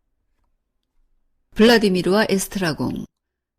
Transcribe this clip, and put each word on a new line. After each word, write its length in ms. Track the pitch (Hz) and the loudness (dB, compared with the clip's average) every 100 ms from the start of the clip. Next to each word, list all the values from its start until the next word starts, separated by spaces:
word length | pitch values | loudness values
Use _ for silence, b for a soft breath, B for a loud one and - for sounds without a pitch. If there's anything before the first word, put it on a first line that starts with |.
| _ _ _ _ _ _ _ _ _ _ _ _ _ _ _ - | _ _ _ _ _ _ _ _ _ _ _ _ _ _ _ 2
블라디미르와 720 | 220 226 208 185 165 196 220 | 4 4 2 0 0 0 0
에스트라공. 760 | 190 - 202 180 143 123 - - _ _ _ _ | -2 -4 -6 -6 -4 -6 -8 -12 _ _ _ _